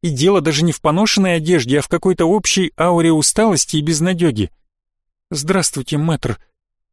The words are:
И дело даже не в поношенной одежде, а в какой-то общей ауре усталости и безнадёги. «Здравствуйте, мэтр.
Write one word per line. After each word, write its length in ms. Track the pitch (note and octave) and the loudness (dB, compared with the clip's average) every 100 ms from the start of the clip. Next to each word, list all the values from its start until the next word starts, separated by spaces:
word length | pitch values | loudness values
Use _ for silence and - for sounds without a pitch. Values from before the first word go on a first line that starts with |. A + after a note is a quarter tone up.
И 80 | E3+ | -4
дело 320 | C3+ E3 G3 | 0 2 2
даже 220 | D#3 D3 | 2 0
не 80 | E3 | 0
в 100 | D3 | 0
поношенной 540 | D#3+ D#3+ A3 - F#3+ E3+ | 0 0 2 2 2 0
одежде, 420 | D#3 F3 A#2+ C#3+ | 0 0 2 -2
а 40 | |
в 40 | - | 0
какой-то 380 | E3+ F#3 F3+ E3+ | -2 0 0 2
общей 480 | G#3 - - F3+ - | 0 0 -2 -2 0
ауре 360 | E3+ F3 E3 | 0 2 2
усталости 640 | D#3+ C#3+ - A3 E3+ - D#3 | 2 0 2 2 0 -2 -2
и 40 | |
безнадёги. 680 | D3+ D#3 E3+ F3+ E3+ G#2+ - _ _ _ _ _ _ _ _ | -2 -2 0 0 0 0 -4 _ _ _ _ _ _ _ _
«Здравствуйте, 680 | D#3+ D3 F#3+ E3 - B2+ D3 | -8 -2 -2 -2 -4 -4 -2
мэтр. 420 | D#3+ D3+ - A2 _ _ _ _ _ | -2 -2 -4 -8 _ _ _ _ _